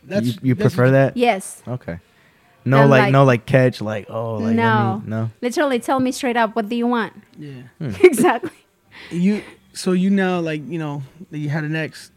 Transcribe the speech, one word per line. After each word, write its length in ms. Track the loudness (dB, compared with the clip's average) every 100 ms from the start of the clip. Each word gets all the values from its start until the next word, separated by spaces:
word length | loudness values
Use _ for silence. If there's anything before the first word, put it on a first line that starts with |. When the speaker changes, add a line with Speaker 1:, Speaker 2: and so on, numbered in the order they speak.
Speaker 1:
That's 220 | -4 -2 -2
Speaker 2:
You, 60 | -2
you 140 | 0 2
Speaker 1:
that's 180 | 0
Speaker 2:
prefer 180 | 2 4
that? 260 | 4 2 2
Speaker 3:
Yes. 440 | 0 0 -6 -16 -10
Speaker 2:
Okay. 320 | -10 -8 -12 _ _ _ _ _ _
No, 180 | 0 4
Speaker 3:
And, 80 | 6
Speaker 2:
like, 120 | 6
Speaker 3:
like 80 | 4
Speaker 2:
no, 100 | 4
like, 220 | 6 4 2
catch, 340 | 4 4 0
like, 280 | -8 -8 -8
oh, 260 | -8 -6 -4
like, 80 |
let 60 | -2
me, 40 | 0
Speaker 3:
No. 440 | 2 2 0 -2 -6
Speaker 2:
no? 260 | -4 -6 -6
Speaker 3:
Literally 380 | -6 -2 0 -2
tell 200 | -2 -2
me 100 | -2
straight 240 | -2 -4 0
up, 160 | -2 -2
"What 120 | -4
do 60 | -2
you 100 | -2
want?" 260 | -2 -4 -10 _ -20
Speaker 1:
Yeah. 240 | -18 -16 -20 _
Speaker 2:
Hmm. 120 | -10 4
Speaker 3:
<laughs> 80 |
Exactly. 480 | 4 4 0 0 -6 _ _ _ _ -20 -10
Speaker 1:
You, 320 | -2 0 0 -6 -20 _
so 200 | -8 -2
you 160 | 0 2
now, 320 | 0 0 -2
like, 200 | -4 -6 -8
you 100 | -8
know, 240 | -8 -8 -12 -18 -14
that 60 | -10
you 100 | -6
had 160 | -6
an 120 | -4 -6
ex 340 | -8 -12 -20